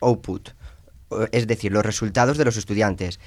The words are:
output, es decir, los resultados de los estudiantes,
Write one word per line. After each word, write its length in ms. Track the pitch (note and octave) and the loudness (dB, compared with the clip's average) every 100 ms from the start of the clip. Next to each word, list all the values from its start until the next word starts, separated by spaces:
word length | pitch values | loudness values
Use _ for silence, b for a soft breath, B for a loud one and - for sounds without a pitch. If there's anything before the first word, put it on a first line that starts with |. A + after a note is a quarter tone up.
output, 500 | B2 A2 - F2+ - - b b b - - G#2+ A2 | 2 2 -2 -10 -12 -20 b b b -20 -8 -4 0
es 140 | A#2+ A2+ | 0 0
decir, 260 | A2+ G2+ | -2 0
los 120 | G#2 | 2
resultados 540 | G#2 G#2 A2 G#2+ B2 D3 | 0 -2 -2 2 2 4
de 60 | |
los 120 | C3 G#2+ | 0 0
estudiantes, 640 | G2 G#2 G#2 F2+ F2+ - | -2 0 0 0 -6 -8